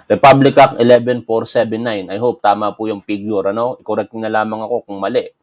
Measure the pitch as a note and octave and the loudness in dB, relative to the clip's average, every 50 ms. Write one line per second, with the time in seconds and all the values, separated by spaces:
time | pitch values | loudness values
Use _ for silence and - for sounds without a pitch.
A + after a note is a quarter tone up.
0 | _ - G#2+ - - C3+ C3+ C#3 C#3 C#3 C#3 D3 C#3 C3 - - A#2 A#2+ B2 A#2+ | _ -4 0 4 6 6 6 6 4 4 6 6 6 6 4 2 4 4 4 4
1 | A#2 B2 B2 A#2+ A2 - A2+ A2+ A2+ - - B2 A2 A2 A2+ A2 A#2 A#2+ A2 G2+ | 4 0 -4 -4 -4 -4 -4 -4 -4 -2 -2 -2 -2 -2 -4 -6 -6 -6 -6 -6
2 | F2+ F2 F#2+ G#2 A#2+ B2 A2+ - - G#2 G2+ G#2 G#2+ G#2 G2 - A2 A2 G#2+ G2 | -8 -8 -6 -4 -2 -2 -2 0 0 0 0 0 -2 -4 -6 -6 -6 -6 -8 -8
3 | - - G#2 G2+ G2+ G#2+ G#2+ G2 F#2+ G2 G2+ A2 A#2 B2 C3 - - - G#2+ G#2+ | -8 -8 -8 -6 -6 -4 -4 -2 -2 -2 -2 -2 -4 -4 -6 -8 -8 -6 -4 -4
4 | G#2 - - A2 A2 A2 A2 G#2+ G#2+ A2 G#2+ A2 A2 G#2+ A#2+ A2+ - - G2+ G2 | -6 -6 -8 -10 -6 -4 -2 -2 -2 -2 -6 -8 -6 -6 -6 -6 -6 -8 -10 -6
5 | G2 G2 A#2+ B2 - - _ _ | -4 -2 -2 -2 -4 -6 _ _